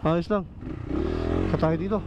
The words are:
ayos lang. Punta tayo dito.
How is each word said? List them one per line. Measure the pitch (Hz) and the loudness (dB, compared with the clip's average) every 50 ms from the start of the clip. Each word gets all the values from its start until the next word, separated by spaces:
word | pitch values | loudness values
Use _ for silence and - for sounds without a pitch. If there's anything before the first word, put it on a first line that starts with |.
| - | 2
ayos | 156 165 175 170 - | 2 2 2 2 2
lang. | 208 202 175 - - - - - - - - - - - 50 50 50 50 50 50 50 50 50 50 | 0 0 0 -4 -10 -12 -10 -10 -8 -8 -6 -4 -2 -2 0 0 0 0 0 0 0 2 2 2
Punta | - 139 | 2 2
tayo | - 160 165 160 | 4 2 2 2
dito. | 175 190 214 202 - | 0 0 0 -2 -2